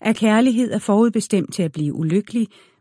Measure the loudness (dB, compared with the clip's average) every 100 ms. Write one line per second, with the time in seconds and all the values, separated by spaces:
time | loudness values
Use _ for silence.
0 | -2 0 2 4 4 2 0 -2 0 2
1 | 2 0 -2 -2 -2 -4 -4 -4 -4 -2
2 | -2 -2 -2 -4 -4 -6 _ _